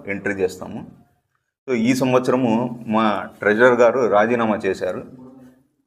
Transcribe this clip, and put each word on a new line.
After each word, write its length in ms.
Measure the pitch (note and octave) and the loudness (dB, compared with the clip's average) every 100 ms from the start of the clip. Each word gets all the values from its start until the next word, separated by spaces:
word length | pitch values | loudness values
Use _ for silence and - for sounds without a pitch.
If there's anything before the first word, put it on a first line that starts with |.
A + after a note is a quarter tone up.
| G2+ | -8
ఎంట్రీ 260 | G2+ G2+ | -8 -6
చేస్తాము. 540 | G2 F2+ - F2+ F#2+ - - _ _ _ _ _ _ - | -4 -4 -6 -14 -14 -16 -20 _ _ _ _ _ _ -6
So, 60 | B2 | -2
ఈ 180 | A2+ | 0
సంవత్సరము 920 | C3 C3 B2+ B2+ B2+ B2 A2+ B2 - A2 | 0 2 0 2 0 0 0 -2 -8 -4
మా 420 | G#2+ A2 G2 F2+ - | 0 0 -2 -6 -4
ట్రెజరర్ 400 | G#2 G#2+ B2+ A#2+ | 0 4 4 6
గారు 280 | A#2 B2 A2+ | 4 4 2
రాజీనామా 480 | G2+ A2 A#2+ A2+ G2+ | 2 2 0 0 -2
చేశారు. 720 | G2 F#2+ F#2 G#2+ - - - - - _ _ _ | -2 -4 -4 -8 -12 -18 -20 -20 -20 _ _ _